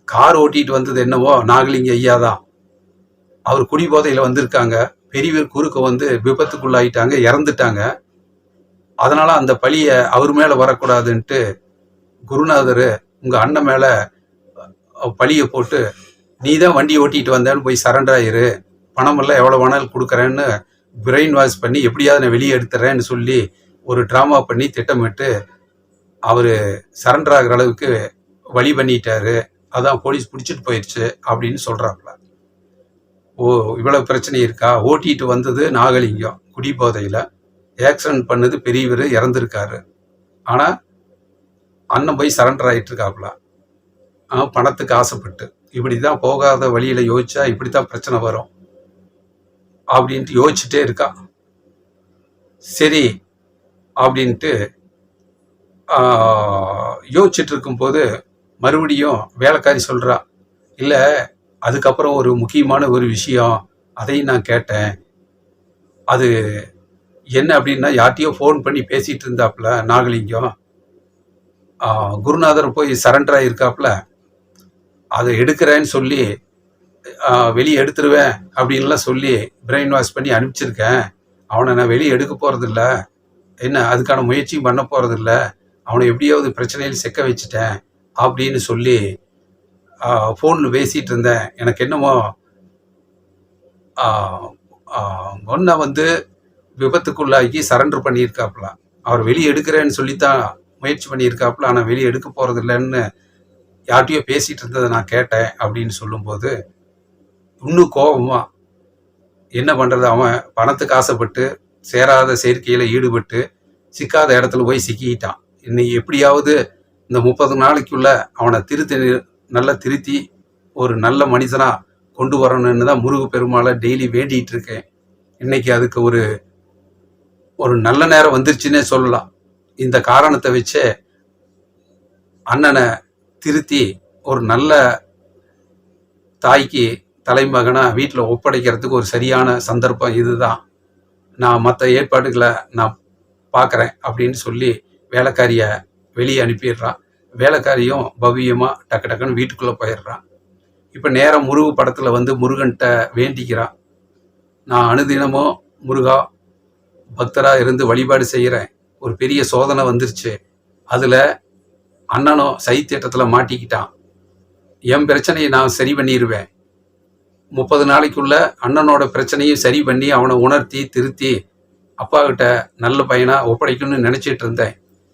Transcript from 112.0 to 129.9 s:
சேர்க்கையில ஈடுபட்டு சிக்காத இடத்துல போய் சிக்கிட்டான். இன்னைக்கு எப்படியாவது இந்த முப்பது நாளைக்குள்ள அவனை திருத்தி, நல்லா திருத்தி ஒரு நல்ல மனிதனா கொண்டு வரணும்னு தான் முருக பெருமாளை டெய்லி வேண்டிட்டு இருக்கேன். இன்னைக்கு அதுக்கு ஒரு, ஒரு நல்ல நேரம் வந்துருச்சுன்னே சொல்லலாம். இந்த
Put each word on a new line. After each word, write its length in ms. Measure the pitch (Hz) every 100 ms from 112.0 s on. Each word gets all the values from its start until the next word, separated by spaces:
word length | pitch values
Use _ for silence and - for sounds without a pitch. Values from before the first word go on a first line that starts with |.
| 131 135 131 123
சேர்க்கையில 480 | 123 123 120 123 120
ஈடுபட்டு 600 | 123 127 117 104 113 131 _ _ _ _ -
சிக்காத 360 | 139 156 151
இடத்துல 300 | 123 123 127
போய் 160 | 120 131 -
சிக்கிட்டான். 480 | 113 127 120 - - _ _
இன்னைக்கு 320 | 123 120 120
எப்படியாவது 800 | 120 - 147 139 143 147 151 - _ _ _ _
இந்த 180 | 123 120
முப்பது 300 | 123 139 135
நாளைக்குள்ள 720 | 135 151 - 131 131 127 -
அவனை 300 | - 117 113
திருத்தி, 640 | 98 147 151 135 127 123 - _ _
நல்லா 260 | 123 131
திருத்தி 600 | 139 127 139 139 139 - _ _ _ _
ஒரு 240 | - 123 113
நல்ல 300 | 117 139 139
மனிதனா 560 | 123 127 135 131 113 - _ _
கொண்டு 340 | - 131 139 131
வரணும்னு 380 | 127 123 120
தான் 160 | 123 135
முருக 380 | 120 139 131 127
பெருமாளை 360 | 123 123 123
டெய்லி 340 | 120 117 131 127
வேண்டிட்டு 400 | 120 139 131 120
இருக்கேன். 360 | 117 113 110 - _ _ _ _ _
இன்னைக்கு 340 | 123 135 120
அதுக்கு 300 | 120 120 123
ஒரு, 400 | 120 117 110 104 - _ _ _ _ _ _ _ _ _ _ -
ஒரு 220 | 135 123
நல்ல 280 | 110 135 160
நேரம் 280 | 156 151
வந்துருச்சுன்னே 460 | 131 135 147 147 147
சொல்லலாம். 520 | 139 131 127 120 - _ _ _ _ -
இந்த 240 | 131